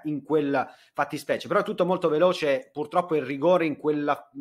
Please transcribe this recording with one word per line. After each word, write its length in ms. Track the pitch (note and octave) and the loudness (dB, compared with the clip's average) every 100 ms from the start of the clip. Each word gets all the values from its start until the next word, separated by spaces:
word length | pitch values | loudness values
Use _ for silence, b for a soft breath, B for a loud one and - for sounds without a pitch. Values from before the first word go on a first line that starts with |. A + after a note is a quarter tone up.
| D#3 | -6
in 180 | D3 | -6
quella 500 | - D#3 C#3 C3+ - B B | 0 0 2 0 -2 B B
fattispecie, 540 | - C#3+ D3 - B2 A#2+ | -4 -4 -4 -4 -4 0
però 120 | F#3+ | -2
è 40 | |
tutto 220 | G3 G#3 F3 | 0 0 0
molto 220 | F3+ F3 | 2 2
veloce, 600 | D3+ F3+ F3 D3 C3 - | 4 4 2 0 0 -4
purtroppo 440 | D3 D3+ F3+ F3 D3+ | -10 -2 -2 0 -2
il 80 | |
rigore 420 | B2+ C#3+ E3 F3+ D#3+ | -2 0 4 4 2
in 120 | C3+ | -2
quella 520 | D3+ D3 D3 C#3 - C#3 | -2 0 0 -2 -6 -12